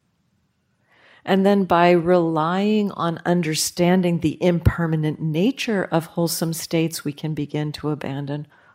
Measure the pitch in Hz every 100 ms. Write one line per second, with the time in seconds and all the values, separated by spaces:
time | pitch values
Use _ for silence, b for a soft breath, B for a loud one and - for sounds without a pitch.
0 | _ _ _ _ _ _ _ b b b
1 | b b - 190 190 202 185 175 175 175
2 | 165 180 165 160 156 185 208 214 202 -
3 | 170 160 - 175 165 156 - - 175 185
4 | 180 170 160 - 180 170 170 - 170 160
5 | 156 - 156 151 202 262 - 208 170 165
6 | 165 - 170 165 165 165 - 165 165 165
7 | 147 143 156 151 147 151 151 147 151 147
8 | - 139 143 143 147 b b